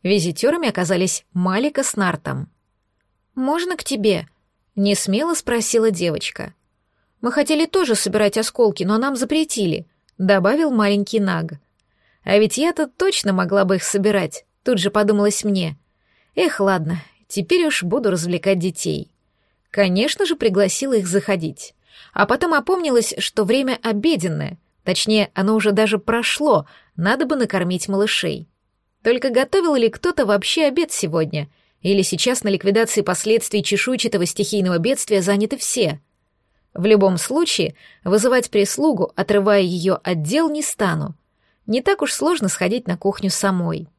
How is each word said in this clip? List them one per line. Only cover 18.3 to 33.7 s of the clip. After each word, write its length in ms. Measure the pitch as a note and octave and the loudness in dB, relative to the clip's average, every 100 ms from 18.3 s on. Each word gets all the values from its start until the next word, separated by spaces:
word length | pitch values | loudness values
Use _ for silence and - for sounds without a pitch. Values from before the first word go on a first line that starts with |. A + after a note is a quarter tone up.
| F3 F#3+ F#3+ | -2 0 0
детей». 500 | F3+ E3+ E3+ D3 D3 _ _ _ _ _ _ | 0 -4 -6 -6 -8 _ _ _ _ _ _
Конечно 540 | - G3 F#3 C4+ - D4+ | 0 2 2 0 0 -2
же, 100 | E4 | 0
пригласила 580 | A3+ F#3+ G3 - C4+ | 0 2 0 0 0
их 140 | A#3 F#3 | 0 0
заходить. 680 | F#3+ - F#3+ D#3+ D3 - _ _ - - | -2 0 -4 -4 -10 -18 _ _ -20 -10
А 120 | - - | -2 0
потом 280 | A#3+ F4 | 0 0
опомнилась, 640 | D#4 - F#4 D#4+ B3 A3 - | 0 0 -2 2 2 0 -4
что 260 | - - | -4 -2
время 360 | G3 B3 C4 B3 | 2 2 0 -2
обеденное, 800 | A#3 G#3 C#4 D4+ E3+ D3+ C#3+ E3+ _ _ | -2 0 0 0 -2 -4 -8 -12 _ _
точнее, 480 | - F#3 - G#3+ G3+ | -4 -2 2 2 0
оно 220 | - F#3+ A3 | 0 2 2
уже 160 | G3+ | 2
даже 260 | G3+ A3 G#3 | 2 2 0
прошло, 680 | - A#3 A#3 - D4 F#3+ C#3+ - _ - | 0 -2 -2 -2 2 2 0 -18 _ -4
надо 300 | F3 C4 C#4 | -2 0 0
бы 100 | D4 | 0
накормить 520 | A#3 F#3+ F3+ F3+ - | 0 0 -2 -4 -2
малышей. 600 | G3 G#3+ - E3+ D3 D#3+ _ _ _ _ _ | 0 0 0 -4 -6 -12 _ _ _ _ _
Только 260 | A3+ B3 C4+ | 0 0 2
готовил 460 | A#3+ C4 G4 E4+ C#4 | 0 2 2 2 2
ли 140 | A3+ | 2
кто-то 360 | - F4 E4+ A3+ | 0 -2 0 2
вообще 400 | G3+ - - D4+ | 2 0 0 2
обед 260 | C#4 E4 | 2 -2
сегодня? 580 | - E3 E3 D#3+ D3+ D3 _ _ _ | -2 -2 -2 -2 -4 -8 _ _ _
Или 200 | F3 G3+ | 0 2
сейчас 420 | F#3+ F3 B3 B3 | 0 0 0 0
на 60 | G#3 | -2
ликвидации 520 | G3 G3 G3+ A3+ - | 0 2 2 2 0
последствий 600 | G3 F3+ G#3+ A3+ - G#3 | 0 -2 0 0 2 -2
чешуйчатого 600 | G3 | 0